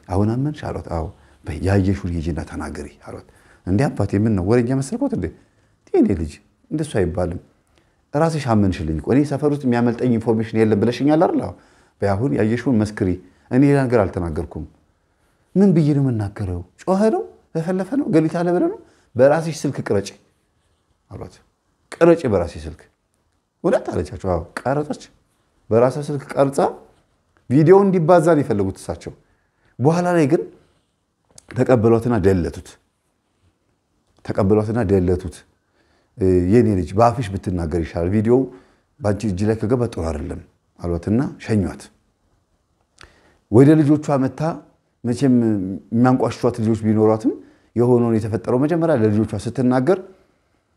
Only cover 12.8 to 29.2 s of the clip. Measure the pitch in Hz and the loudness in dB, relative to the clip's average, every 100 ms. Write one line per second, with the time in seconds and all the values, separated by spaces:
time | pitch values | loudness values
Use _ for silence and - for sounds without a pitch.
12.8 | 107 - 95 87 - _ _ 127 143 139 | 0 -2 -4 -4 -8 _ _ 2 4 4
13.8 | 131 120 92 95 85 78 80 80 76 _ | 2 0 0 -2 -6 -6 -8 -10 -14 _
14.8 | _ _ _ _ _ _ _ 180 202 175 | _ _ _ _ _ _ _ 2 4 4
15.8 | 151 143 135 113 101 - 98 87 87 _ | 2 2 0 -2 -6 -6 -6 -6 -10 _
16.8 | - 190 220 359 - - _ 160 165 185 | -2 0 2 0 -6 -16 _ -8 -4 -6
17.8 | 190 277 - 156 160 175 175 180 349 440 | -4 -4 0 2 2 -2 -2 0 -2 -4
18.8 | - _ _ 117 135 156 160 147 147 135 | -16 _ _ 2 4 2 -2 -6 -6 -6
19.8 | - 101 98 - _ _ _ _ _ _ | -4 -4 -4 -14 _ _ _ _ _ _
20.8 | _ _ _ 98 - - _ _ _ _ | _ _ _ -16 -16 -20 _ _ _ _
21.8 | _ - 170 165 123 98 85 - 76 78 | _ 2 4 4 2 0 -2 -8 -14 -16
22.8 | - _ _ _ _ _ _ _ - - | -20 _ _ _ _ _ _ _ -2 0
23.8 | - 104 85 90 98 85 80 - 120 143 | -2 -6 -6 -8 -4 -4 -4 -8 -4 -4
24.8 | 147 - - _ _ _ _ _ _ 110 | -4 -10 -14 _ _ _ _ _ _ 2
25.8 | 127 147 147 143 - 139 139 135 208 - | 4 2 -6 -8 -6 0 0 2 -2 -4
26.8 | - _ _ _ _ _ - 127 156 196 | -18 _ _ _ _ _ 0 2 6 6
27.8 | 202 185 156 175 165 151 139 104 95 - | 6 2 4 4 6 2 2 -2 -2 -4
28.8 | - 80 - - | -12 -12 -14 -18